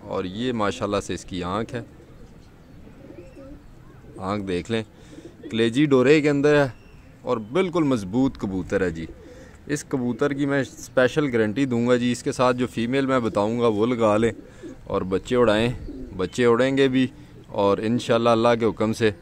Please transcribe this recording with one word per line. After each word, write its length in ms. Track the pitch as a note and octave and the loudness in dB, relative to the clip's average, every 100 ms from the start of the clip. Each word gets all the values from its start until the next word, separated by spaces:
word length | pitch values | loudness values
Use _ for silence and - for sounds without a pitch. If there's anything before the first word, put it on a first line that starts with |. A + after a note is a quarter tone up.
| G#2 | -6
और 200 | G2 F#2+ | -6 -6
ये 240 | G2 B2+ | -6 -6
माशाल्लाह 460 | A#2+ G2+ F#2+ G#2 G2+ | -2 -2 -2 -2 -4
से 140 | - | -4
इसकी 260 | F#2 - F#2 | -10 -8 -8
आँख 280 | F2 G2 A2+ | -4 -4 -4
है, 100 | A#2+ A2 - - - - - - - - - - - - - F4 - C4+ C#4+ - - - - - - | -8 -12 -20 -20 -20 -20 -20 -20 -20 -20 -20 -20 -20 -20 -20 -20 -20 -20 -20 -20 -20 -20 -20 -20 -12
आँख 220 | F#2+ G#2 | -6 -6
देख 280 | F#2+ F2+ F2 | -4 -6 -4
लें, 140 | A2+ A2 - - - - - - | -6 -6 -16 -20 -20 -20 -18 -10
कलेजी 360 | A2+ A#2 A#2 D3+ | 0 0 2 2
डोरे 340 | C3 B2+ D#3 | 4 6 4
के 80 | D3 | 4
अंदर 280 | C#3+ D3 D3 | 2 4 4
है 160 | C#3 - - - - - | 2 -4 -20 -20 -20 -14
और 140 | - A#2+ G#2 | -6 -6 -2
बिल्कुल 320 | D3 F#3+ E3+ D3+ | -2 -2 0 0
मजबूत 500 | C3 G2 A2+ C3 - | 0 -2 0 0 -2
कबूतर 460 | G#2+ F#2+ F2 G2+ | -6 -6 -2 -2
है 100 | F#2 | -2
जी। 160 | E2 E2 - - - - - - | -4 -10 -14 -20 -20 -20 -20 -8
इस 140 | D3 | -8
कबूतर 500 | - C#3 B2 A2+ D3 | -4 -4 -2 0 -2
की 120 | C#3 C#3+ | 0 -2
मैं 160 | C#3 | 0
special 640 | A#2+ - - - B2+ D#3 D3 | -2 -8 -4 2 2 2 0
guarantee 380 | A#2+ A2 G#2 C#3 | 0 0 0 0
दूंगा 300 | A#2+ A#2+ B2 | 0 2 2
जी। 160 | A#2+ | 2
इसके 200 | A#2+ - | -2 -4
साथ 200 | B2 B2+ | 0 0
जो 120 | B2 B2 | 2 -2
female 380 | - A#2 C3+ C3+ | -2 -2 -2 0
मैं 160 | C3 | 0
बताऊंगा 440 | A2 G2+ G2+ A#2+ A#2 | 0 0 0 2 0
वो 160 | G#2 A2+ | 2 0
लगा 300 | B2 A2 G#2 | 2 2 4
लें 140 | A#2 A2 - - - - - | 2 -2 -16 -18 -18 -18 -4
और 160 | G2+ F#2 | -4 -2
बच्चे 300 | F#2+ - B2 | -4 0 2
उड़ाएं, 380 | A#2 G#2 A#2 B2 - - - | 4 4 2 -2 -10 -14 -14
बच्चे 320 | F#2 F#2 - A#2+ | -6 -6 2 4
उड़ेंगे 420 | A#2 C3 C3+ C#3 | 4 2 4 2
भी 200 | C3 B2+ - - - - - | 4 0 -4 -20 -20 -10 0
और 240 | G2+ G2 | 2 2
इंशाल्लाह 520 | A2 A#2+ - A#2 A#2 | 0 -2 0 2 4
अल्लाह 220 | A2+ A#2 A#2 | 4 4 4
के 80 | |
हुक्म 280 | A2+ - A2 | 0 0 -2
से 200 | A2 A2+ G2 | 2 0 -2